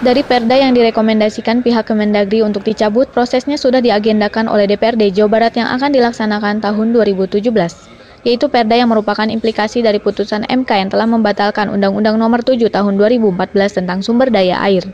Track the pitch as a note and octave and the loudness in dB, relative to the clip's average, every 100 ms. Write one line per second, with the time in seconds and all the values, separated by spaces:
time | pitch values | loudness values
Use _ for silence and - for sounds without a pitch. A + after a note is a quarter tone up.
0 | B3 B3 C#4+ B3 A3+ B3+ C4+ B3 A#3 A3+ | 2 0 2 0 2 2 4 4 2 2
1 | A3 G#3+ G#3+ G#3 A3 A#3 B3 A#3+ G#3+ G#3+ | 0 2 0 -2 -2 0 0 0 0 0
2 | G#3 G#3 G3+ A3 G#3+ G3+ G3+ G#3+ G#3+ G#3+ | 0 0 0 0 0 -2 -4 -2 0 0
3 | C4 - A#3+ B3+ B3+ C#4+ C4+ B3+ A#3+ G#3 | 0 0 0 -2 -2 -2 0 2 2 2
4 | G#3+ G#3+ G#3 A3+ A3+ G#3+ G3+ G3+ A3+ A#3 | 2 0 0 -2 -2 0 0 0 0 2
5 | G#3 F#3+ G#3+ A3 A3+ A#3+ A3+ B3+ C#4+ C#4 | 0 2 2 2 0 -2 -4 -2 0 2
6 | A#3+ A#3 A3 G#3 G#3 G#3 G#3 G#3 A3 A#3 | 0 0 -4 -2 -2 -2 -2 -2 0 2
7 | G#3 F#3+ F#3+ G3+ G#3 A3 E3+ - - - | 2 0 -2 -2 0 0 -2 -6 -20 -20
8 | - - - A#3+ D4 B3 A3 A#3 A#3+ A3 | -20 -8 -4 0 0 0 2 2 2 0
9 | G#3 G#3 G#3+ A3 A3+ A3 G#3+ B3 A3+ G#3 | 0 -2 -2 -2 -4 -4 -4 -2 0 0
10 | G3+ G3+ G3+ G#3+ - B3+ B3+ G#3+ F#3+ G3+ | -2 -4 -4 -4 -4 -4 -2 -2 0 -2
11 | A3 A3+ G#3+ G3+ G3+ G#3 G#3 G3+ G3 G3+ | 0 0 0 0 -2 -2 -4 0 0 0
12 | G#3+ A3 A3+ A#3+ B3 C4 A3+ - G3+ G3 | 0 0 0 0 0 0 0 0 0 2
13 | G#3 B3 A3 F3+ F#3 G3+ G3 G3+ F#3 F#3 | 2 2 0 0 -2 0 -2 -2 -4 -4
14 | G3 A#3 C4 G#3+ F#3 F3+ G3 F#3+ F#3 | -2 0 2 2 2 0 0 0 -2